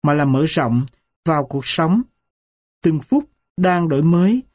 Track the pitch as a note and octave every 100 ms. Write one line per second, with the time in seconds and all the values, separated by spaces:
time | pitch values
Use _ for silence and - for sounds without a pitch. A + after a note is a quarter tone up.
0 | D3+ D3 C#3+ C3+ D#3 - B2+ A#2 C3 _
1 | _ _ - D#3 C3 C#3 C3 - D#3+ G3+
2 | B3+ _ _ _ _ _ _ _ E3+ D#3
3 | - C#4 D4 _ _ - F#3 F3+ E3+ -
4 | D#3+ E3+ F#3 A#3+ -